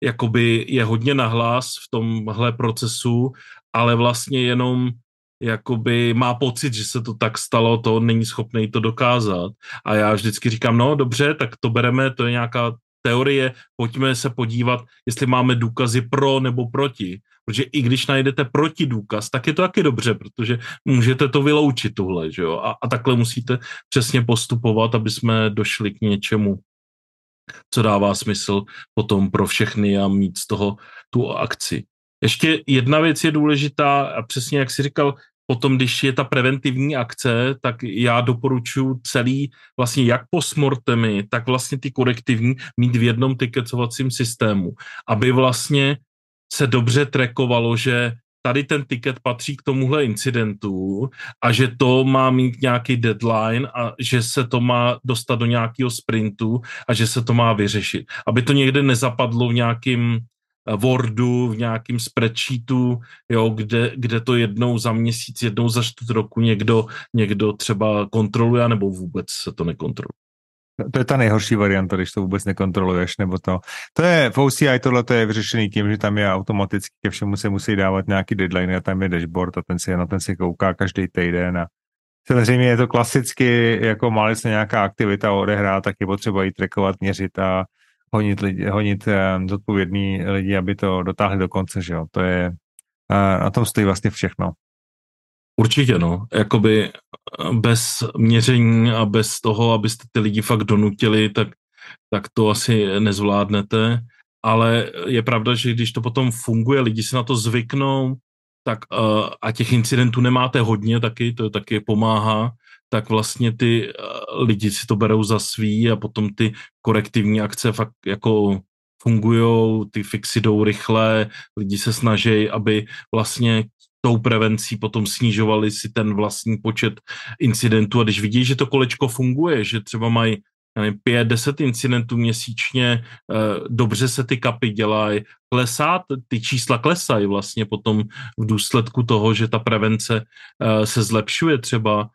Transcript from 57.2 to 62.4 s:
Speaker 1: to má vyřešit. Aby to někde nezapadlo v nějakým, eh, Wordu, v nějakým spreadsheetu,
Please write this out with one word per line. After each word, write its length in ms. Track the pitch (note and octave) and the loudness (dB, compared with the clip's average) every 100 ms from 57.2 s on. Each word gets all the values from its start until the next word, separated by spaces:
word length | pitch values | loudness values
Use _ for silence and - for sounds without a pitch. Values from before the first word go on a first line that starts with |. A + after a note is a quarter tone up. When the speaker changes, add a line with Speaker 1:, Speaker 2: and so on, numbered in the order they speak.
Speaker 1:
to 120 | A#2+ | 0
má 180 | A#2+ A#2 | 2 4
vyřešit. 540 | G#2+ G2+ G#2 G2 - - - - | 2 0 -2 -4 -8 -10 -10 -2
Aby 160 | A2 | 0
to 100 | B2 | 2
někde 300 | C#3 C3+ C#3 | 4 4 4
nezapadlo 680 | C#3 A#2+ B2+ A#2 B2 A#2 B2 | 2 2 0 0 0 0 0
v 60 | |
nějakým, 640 | A#2+ A#2 A#2 C3 A#2+ A#2+ A2+ A#2 _ _ _ - | 2 0 0 -2 0 0 -2 -6 _ _ _ -6
eh, 80 | G#2+ | 0
Wordu, 720 | B2+ B2+ A#2 G#2+ B2 B2 B2 | 2 2 0 0 0 2 0
v 100 | A2 | -2
nějakým 420 | A#2 A2+ - A#2+ | -4 -4 -6 -6
spreadsheetu, 1000 | - - A2+ A#2 | -4 -2 -2 -2